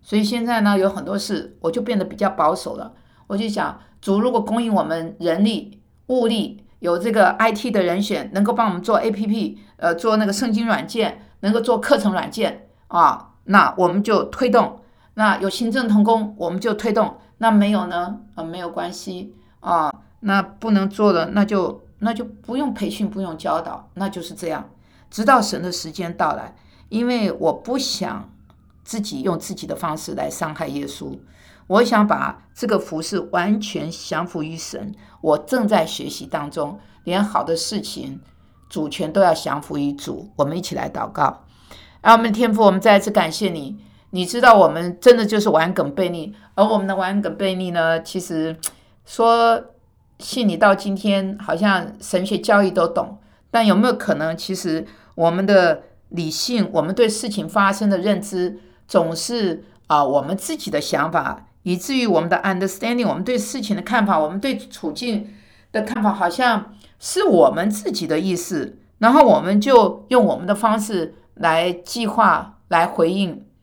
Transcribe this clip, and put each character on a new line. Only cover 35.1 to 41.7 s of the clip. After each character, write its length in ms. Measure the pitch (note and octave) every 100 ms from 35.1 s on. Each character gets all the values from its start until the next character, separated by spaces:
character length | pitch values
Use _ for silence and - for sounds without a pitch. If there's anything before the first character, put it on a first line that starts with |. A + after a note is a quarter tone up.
| -
我 160 | D#3 D3+
正 300 | - B3+ G#3
在 180 | G3+ D#3+
学 240 | - C#3
习 160 | - C3+
当 260 | D#3 D3
中， 260 | D#3+ C#3+ - - - -
连 180 | F#3
好 200 | G#3 -
的 120 | - E3
事 240 | - G#3+
情 400 | - - C3+ C3+ - _ _ _ _
主 220 | - D3+
权 240 | - D#3+
都 80 | D#3
要 120 | D3+
降 280 | D#3 D3+ C#3+
服 160 | D3+ D3
于 160 | C#3+
主。 360 | C#3+ - - - -
我 80 |
们 140 | C#3+ E3+
一 40 |
起 140 | F#3 -
来 140 | C#3
祷 180 | - A2+
告。 360 | - C#3+ - - _ -